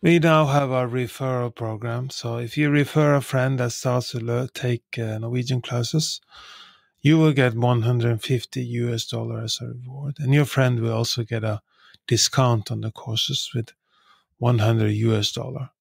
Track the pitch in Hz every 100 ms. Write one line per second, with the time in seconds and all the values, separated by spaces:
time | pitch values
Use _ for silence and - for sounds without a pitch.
0 | 175 170 160 156 151 143 139 127 123 123
1 | 120 - 131 127 120 - 113 110 117 117
2 | 127 - 120 117 120 147 147 147 139 151
3 | 151 143 131 131 127 135 123 - 131 127
4 | 123 123 117 120 131 - 127 120 _ -
5 | 113 110 113 123 123 131 - 120 120 156
6 | 156 - _ - - - - _ _ _
7 | 143 160 156 139 127 113 120 123 113 123
8 | 117 113 - 127 - - 123 120 120 117
9 | - 117 113 113 113 - 120 123 123 135
10 | 143 143 135 143 143 - 131 120 113 113
11 | 117 - 113 113 110 107 _ _ _ _
12 | - 117 - - 127 117 104 110 110 -
13 | - 110 - 135 - 127 113 _ _ _
14 | _ _ _ _ 120 123 107 113 107 107
15 | 113 110 104 - 120 131 131 _